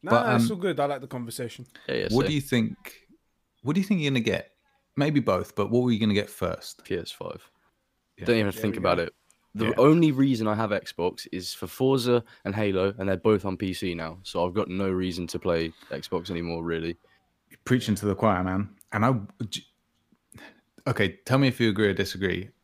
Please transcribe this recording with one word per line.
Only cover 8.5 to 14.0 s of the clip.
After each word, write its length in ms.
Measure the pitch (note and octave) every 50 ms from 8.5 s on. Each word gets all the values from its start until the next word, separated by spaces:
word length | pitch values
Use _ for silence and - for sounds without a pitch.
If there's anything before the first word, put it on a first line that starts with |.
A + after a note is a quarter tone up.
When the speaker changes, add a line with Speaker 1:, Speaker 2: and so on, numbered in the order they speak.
Speaker 1:
There 100 | F#2+ -
Speaker 3:
think 140 | - G#2+ F#2
Speaker 1:
we 40 | E2
Speaker 3:
about 180 | F#2 F#2 F2 F2
Speaker 1:
go. 60 | E2+
Speaker 3:
it. 100 | E2 _ _ _ _ _ _ _ _ _
The 100 | G2+ A2 A2+
Speaker 2:
Yeah. 60 | A#2 G#2+
Speaker 3:
only 340 | B2 C#3+ D#3 E3+ E3+ D#3
reason 360 | C#3 B2+ C3+ C#3 C3 A2 A2+ G#2+
I 80 | G#2+
have 160 | G#2 A2+ G#2
Xbox 560 | G2+ F#2+ - - - - E2+ F2+ - - - -
is 220 | - F2+ F2+ - -
for 140 | - - F#2
Forza 560 | - - C3+ C3 C3+ C3+ A#2 B2 A#2+ A#2+ A#2 _ - _ _
and 100 | G2+ G2
Halo, 380 | G#2+ G#2+ G#2 F#2+ F#2 F#2 G2 G2+ A2+
and 100 | F#2+ G2
they're 100 | F#2+ F2+
both 280 | _ A2+ G#2+ G2 F2+
on 100 | G2+ F#2+ F2
P 160 | - F#2+ F#2
C 220 | - - F#2 F2
now, 240 | E2+